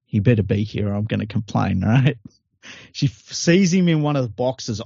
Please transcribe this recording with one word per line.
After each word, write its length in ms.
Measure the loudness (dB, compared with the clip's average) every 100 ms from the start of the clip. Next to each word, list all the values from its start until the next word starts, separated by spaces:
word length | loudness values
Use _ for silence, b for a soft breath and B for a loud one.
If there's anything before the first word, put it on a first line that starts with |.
He 140 | _ 0
better 240 | 2 2
be 220 | 2 -2
here, 240 | -2 -4 -4
or 60 |
I'm 100 | -2
gonna 220 | -4 -4 -4
complain," 540 | -6 -4 -2 -2 0
<laughs> 60 | 2
right? 300 | 2 2 -2 -10 _ _ _ B B B
She 160 | -4 -4
f-, 260 | -4 -12
sees 400 | -4 2 4 4
him 140 | 4 2
in 140 | 2
one 140 | 0 0
of 80 |
the 40 | -2
boxes. 520 | -2 -4 -4 -6 -6